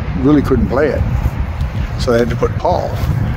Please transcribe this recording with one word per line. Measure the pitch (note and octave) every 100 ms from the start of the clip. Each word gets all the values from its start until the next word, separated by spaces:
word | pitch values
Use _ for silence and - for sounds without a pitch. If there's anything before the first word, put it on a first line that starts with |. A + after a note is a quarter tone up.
| - -
Really | C3 D3
couldn't | - B2 -
play | A#2+ D3
it. | - - - - - - - - - - -
So | B2+
they | A#2
had | A#2
to | A#2+
put | A#2+ -
Paul, | E3 F3+ - - - - -